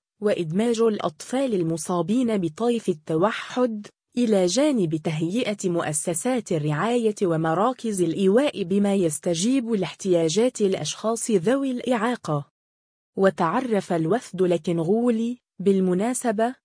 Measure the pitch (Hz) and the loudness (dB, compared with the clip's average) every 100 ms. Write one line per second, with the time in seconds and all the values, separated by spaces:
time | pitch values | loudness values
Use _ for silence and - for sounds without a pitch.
0 | _ _ 208 190 160 180 240 226 226 208 | _ _ -2 0 -2 0 0 2 2 2
1 | 170 - - 254 269 196 160 165 - 175 | -4 -6 -6 -2 -2 0 0 -2 -2 -2
2 | 170 240 233 214 170 156 233 233 - 165 | 0 0 0 0 -2 -2 0 0 -2 -4
3 | - 160 202 226 - 254 247 214 208 _ | -2 0 0 -2 -6 -2 -2 -2 -12 _
4 | _ 247 240 196 180 214 302 247 170 156 | _ -2 2 2 2 2 2 2 0 -2
5 | 165 156 165 220 240 208 185 170 - 156 | -4 -4 -2 -2 -4 -4 -2 -2 -2 -4
6 | - 165 247 254 - 165 151 147 214 240 | -4 -4 -2 -2 -2 -2 0 0 0 0
7 | 220 214 180 160 160 165 240 254 226 196 | 0 0 0 2 0 2 0 -2 -6 -2
8 | 170 160 190 220 294 - 175 196 202 196 | 0 2 4 4 2 -2 -2 2 2 2
9 | 165 - 185 165 220 269 226 214 170 - | 0 0 -2 0 0 0 0 -2 -2 -4
10 | 196 170 165 185 247 - 202 190 147 - | 0 2 2 2 0 0 0 0 -4 -6
11 | 220 226 - 202 175 277 277 247 - 240 | -4 -4 0 0 2 0 -2 -4 -2 0
12 | 233 240 - 147 - _ _ _ _ _ | 0 -2 -4 -4 -4 _ _ _ _ _
13 | _ - 190 - 165 214 254 202 - 170 | _ 0 2 2 0 0 0 -2 0 -2
14 | 160 233 - 180 180 170 180 170 160 220 | 0 -2 -4 -2 2 2 0 -2 2 2
15 | 247 226 233 247 _ - 185 196 185 180 | 2 0 -2 -6 _ -2 2 4 2 2
16 | 226 247 240 214 233 - | 0 -2 -2 0 -2 -4